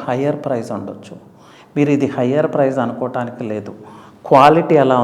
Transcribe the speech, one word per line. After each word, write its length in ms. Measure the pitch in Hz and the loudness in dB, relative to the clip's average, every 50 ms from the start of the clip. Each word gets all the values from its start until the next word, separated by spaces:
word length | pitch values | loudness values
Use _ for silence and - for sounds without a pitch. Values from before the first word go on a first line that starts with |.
| - - | -4 -4
హయ్యర్ 280 | 120 131 139 143 143 143 - | -4 -4 -2 -4 -4 -4 -4
ప్రైస్ 260 | - 131 117 113 - 110 101 | -6 -4 -6 -6 -6 -8 -10
ఉండొచ్చు. 380 | 98 104 104 - - - - - - - - - - - - - - _ - 147 | -10 -12 -14 -16 -18 -20 -20 -20 -20 -20 -20 -20 -20 -20 -20 -20 -20 _ -4 -2
మీరు 120 | 147 147 143 | 0 2 2
ఇది 120 | 143 139 131 127 135 | 0 0 -2 -2 -2
హయ్యర్ 300 | 123 123 139 151 151 147 - | -2 -2 0 0 -2 -2 0
ప్రైస్ 220 | 151 139 135 131 131 117 | 0 0 0 0 -2 -4
అనుకోవటానికి 600 | 117 117 - 131 123 131 127 120 117 - - 127 107 | -4 -6 -6 -8 -8 -6 -6 -8 -8 -10 -10 -8 -8
లేదు. 220 | 107 104 98 - 104 - - - - - - - - - - - | -8 -8 -10 -12 -16 -18 -20 -20 -20 -20 -20 -20 -20 -12 -2 2
క్వాలిటీ 480 | 151 135 135 147 156 170 160 - 160 | 6 8 8 8 6 6 4 2 4
ఎలా 220 | 147 135 131 127 123 | 4 4 4 2 2